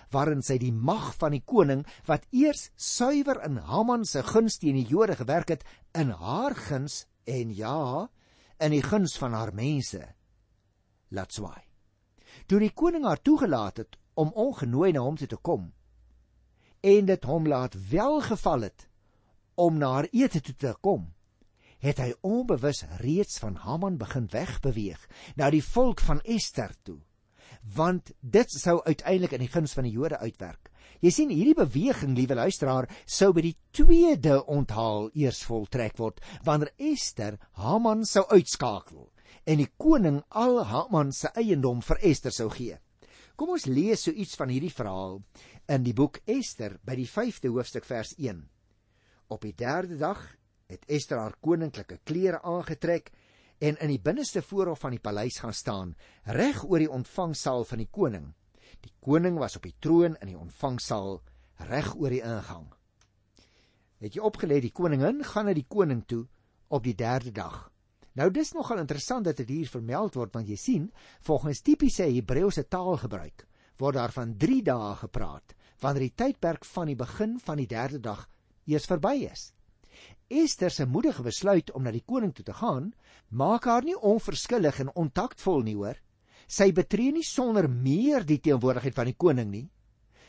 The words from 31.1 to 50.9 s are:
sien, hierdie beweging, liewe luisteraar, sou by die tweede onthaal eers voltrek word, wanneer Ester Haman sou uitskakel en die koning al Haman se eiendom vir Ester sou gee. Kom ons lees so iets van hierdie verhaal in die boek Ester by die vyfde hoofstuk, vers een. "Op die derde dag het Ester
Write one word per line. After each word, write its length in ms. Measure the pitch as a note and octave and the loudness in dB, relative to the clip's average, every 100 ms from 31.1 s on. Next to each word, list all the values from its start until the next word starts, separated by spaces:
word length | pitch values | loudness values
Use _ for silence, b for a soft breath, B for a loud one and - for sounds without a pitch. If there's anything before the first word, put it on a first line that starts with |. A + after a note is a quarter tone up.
sien, 200 | A3+ D4+ | 6 2
hierdie 240 | D#3+ B3 E4 | 2 4 6
beweging, 580 | D#3+ C#3 A#3+ - C#3 B2 | 4 2 0 0 0 0
liewe 200 | B2+ B2 | 2 2
luisteraar, 480 | D3+ - C#3 C3 A#2+ B | 0 0 0 0 -2 B
sou 280 | B - G3 | B 4 6
by 140 | E3+ E3 | 6 2
die 80 | - _ | -4 _
tweede 640 | - C#4+ E4 E4+ C4 B2 C#3 | 10 12 12 10 6 6 4
onthaal 640 | - C#3+ B2+ G#2+ A2+ G#2+ A2 D#3 | 4 -2 -2 -2 -2 -2 -4 0
eers 240 | C#3 - | 0 0
voltrek 540 | - A2+ G#2 B2+ A2 - | -4 -4 -4 -4 -4 -4
word, 240 | A2 - B D#3 - | -6 -8 B -8 -2
wanneer 260 | D3+ D3 - | 0 -2 -4
Ester 640 | D4 D4 - - G#2 G#2+ b - | -4 -2 -4 -6 -8 -8 b -8
Haman 460 | G#2+ G#3+ A3+ G#3+ A3 | -2 2 2 0 0
sou 180 | G3 G3 | 2 6
uitskakel 800 | G3+ C#3+ - B2 G2 - D#2 A#1 _ b b b | 6 6 -2 -2 -4 -10 -20 -20 _ b b b
en 140 | D#3 | 2
die 80 | C#3+ - | 2 0
koning 440 | D4+ D4+ E3+ C#3+ - | 4 6 6 0 -4
al 340 | G#3 B3 A#3+ G#2 | -2 2 2 0
Haman 460 | B2 - D#3+ C#3 | -2 0 0 0
se 160 | - D#3 - | -2 -6 -2
eiendom 440 | A3+ D#3 B2+ B2 | 0 2 2 0
vir 160 | - A#3 | 0 2
Ester 320 | G3 C#3 B2+ | 4 2 0
sou 140 | - A2 | -4 -6
gee. 240 | - A#2 D#2 _ _ B B B B | -6 -10 -12 _ _ B B B B
Kom 160 | E4 | -4
ons 140 | F4+ C3+ | -4 -2
lees 380 | C3 G3 G#3+ - | 0 2 2 -2
so 60 | G#3 | -4
iets 160 | F#3+ - | -6 -8
van 80 | C3+ | -4
hierdie 240 | B2+ E3+ | -4 -4
verhaal 460 | - G#2+ F#2+ F#2+ G2 - B B B B | -6 -8 -6 -8 -10 -16 B B B B
in 140 | C#3 | -2
die 80 | B2 A2+ | 0 2
boek 260 | D3 - | 0 0
Ester 540 | - C4 - - G#2+ F#2+ G#2+ | -4 -4 -4 -8 -12 -12 -10
by 60 | C3 | -8
die 120 | B2 | -6
vyfde 400 | - B3 - B2+ | -4 -6 -4 -4
hoofstuk, 320 | A#2+ A#2+ A#2+ | -4 -4 -8
vers 300 | - A#2+ G#2+ - | -8 -8 -10 -8
een. 300 | B2+ F2 C#2 _ _ _ _ _ _ _ - | -8 -8 -16 _ _ _ _ _ _ _ -14
"Op 140 | G#2+ | -12
die 100 | G#2+ | -12
derde 460 | F#2 A#2 D#3+ F#3 D#3 | -8 -4 -4 -4 -6
dag 220 | D3+ G3+ - - _ _ - | -6 -6 -12 -20 _ _ -20
het 160 | F2+ | -18
Ester 300 | - | -4